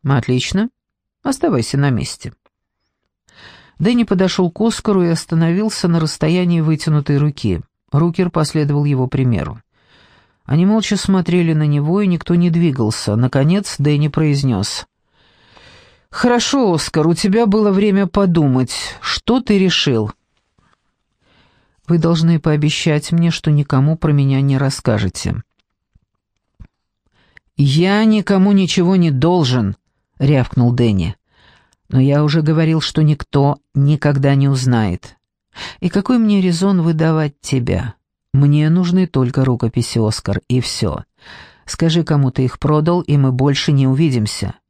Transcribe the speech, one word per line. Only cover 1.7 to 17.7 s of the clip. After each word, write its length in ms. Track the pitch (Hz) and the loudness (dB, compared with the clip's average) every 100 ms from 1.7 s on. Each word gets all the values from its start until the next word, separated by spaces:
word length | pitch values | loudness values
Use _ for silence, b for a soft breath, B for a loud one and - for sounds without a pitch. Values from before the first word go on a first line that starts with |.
| 139 | 0
на 140 | 143 | 0
месте». 420 | 120 - - 135 - _ _ _ _ _ _ _ _ _ B B B B B | 0 -6 -10 -16 -18 _ _ _ _ _ _ _ _ _ B B B B B
Дэнни 260 | 175 240 | 0 2
подошёл 460 | 226 190 185 - 180 | 0 2 0 2 -2
к 100 | - | 0
Оскару 440 | 226 - - 196 | -2 -2 -2 0
и 40 | 175 | 2
остановился 760 | 165 - 165 165 175 214 - 180 | -2 -2 0 2 0 -2 -2 0
на 140 | 170 | 0
расстоянии 600 | 156 - 156 175 180 170 | -2 -2 0 0 2 0
вытянутой 580 | 156 156 - 151 143 143 | 0 -2 0 -2 0 0
руки. 420 | 151 143 107 87 - _ _ | 0 -2 -4 -4 -8 _ _
Рукер 380 | 143 170 170 180 | 0 0 0 -2
последовал 540 | 170 151 156 147 143 | -2 -2 -2 0 0
его 220 | 147 135 127 | 0 0 -2
примеру. 540 | 139 127 107 - 117 _ b b b b b b b | 0 0 0 -4 -12 _ b b b b b b b
Они 220 | - 147 185 | -4 0 2
молча 300 | 220 202 202 | 0 -2 -4
смотрели 560 | - 190 175 180 170 | 0 0 0 0 0
на 140 | 156 151 | 0 0
него, 340 | 147 147 190 | 0 0 0
и 60 | 202 | 0
никто 280 | 170 - | -2 0
не 160 | 175 175 | 0 2
двигался. 680 | 165 170 135 107 - - 107 | 2 0 0 -2 -2 -2 0
Наконец 600 | 127 135 147 190 202 - | 0 2 2 0 -2 -4
Дэнни 300 | 143 147 151 | 0 0 0
произнёс: 760 | 143 156 143 135 113 104 - - _ _ b b b b b b b b b b | 0 0 0 0 -2 -4 -8 -14 _ _ b b b b b b b b b b
«Хорошо, 600 | - 247 240 - 277 226 | -4 0 0 0 0 0
Оскар, 340 | 165 - 160 156 | 0 -2 0 0
у 60 | |
тебя 320 | 170 208 208 233 | 0 0 2 2
было 260 | 208 208 | 2 2